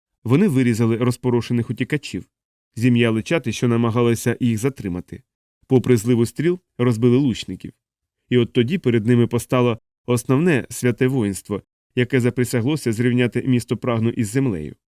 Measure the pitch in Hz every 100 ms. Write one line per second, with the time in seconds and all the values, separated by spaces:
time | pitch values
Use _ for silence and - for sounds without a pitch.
0 | _ _ 117 139 208 131 123 113 117 113
1 | 123 120 127 120 - 120 113 113 123 147
2 | - 92 - _ _ _ _ - 123 120
3 | 117 110 - 131 117 107 123 117 117 113
4 | 120 113 123 117 120 110 - - 98 87
5 | - 92 _ _ _ _ _ 131 113 120
6 | 110 117 117 - 160 180 _ - 123 110
7 | 123 123 143 101 - 92 - _ _ _
8 | _ _ _ 123 117 131 120 185 127 117
9 | 107 120 117 120 - 127 123 113 _ _
10 | - 123 - 131 175 135 - - 123 117
11 | 131 135 104 92 - 98 - _ _ -
12 | 123 135 120 131 123 127 117 156 120 110
13 | 123 123 120 120 131 123 - 113 127 117
14 | 113 120 107 127 135 87 76 - _